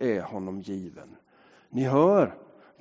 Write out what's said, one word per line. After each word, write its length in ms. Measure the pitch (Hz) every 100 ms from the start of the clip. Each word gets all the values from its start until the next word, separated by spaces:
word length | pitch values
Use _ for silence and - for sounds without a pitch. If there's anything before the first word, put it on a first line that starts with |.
är 200 | 127 104
honom 400 | 90 104 92 95
given." 560 | 95 98 90 73 69 - _ _ _ _ _
Ni 140 | 123
hör, 500 | 131 135 170 202 117 - - - - _